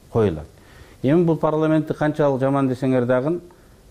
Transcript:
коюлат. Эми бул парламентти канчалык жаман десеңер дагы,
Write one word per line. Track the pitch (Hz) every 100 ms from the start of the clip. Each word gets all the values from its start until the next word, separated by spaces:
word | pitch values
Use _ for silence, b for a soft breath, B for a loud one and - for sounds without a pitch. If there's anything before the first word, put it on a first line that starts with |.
| -
коюлат. | 120 107 80 73 B B B B B
Эми | 123 160
бул | 170 156
парламентти | 160 151 156 156 151
канчалык | 151 151 147 147 131
жаман | 135 139 135
десеңер | 123 135 127 120
дагы, | 127 139 175 - b b b -